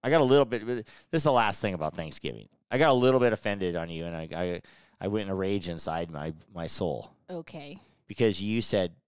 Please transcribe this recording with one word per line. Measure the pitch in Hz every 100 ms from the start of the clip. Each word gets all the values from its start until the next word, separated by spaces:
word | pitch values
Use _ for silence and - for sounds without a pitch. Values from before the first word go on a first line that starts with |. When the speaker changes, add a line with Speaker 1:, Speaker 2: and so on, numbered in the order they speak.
Speaker 1:
I | 123
got | 160
a | 131
little | 139 127
bit, | 117 110
this | 123 - - _
is | 160
the | 147
last | 127 107 98
thing | 107
about | 90 78 -
Thanksgiving. | 80 - - 57 50 _ _
I | 123
got | 156
a |
little | 127 127 131
bit | 120
offended | 107 107 101 92 85
on | 82
you, | 82 85
and | 82
I, | 80 82
I, | 90 87 - - _ _
I | 98
went | 104
in | 98
a | 95
rage | 95 101 87
inside | 85 85 80 85
my, | 78 78 78 _
my | 90 80
soul. | - 90 64 - _ _
Speaker 2:
Okay. | 180 165 165 143 190 _ _ _
Speaker 1:
Because | 101 117 92
you | 101 110
said | 113 104 90 85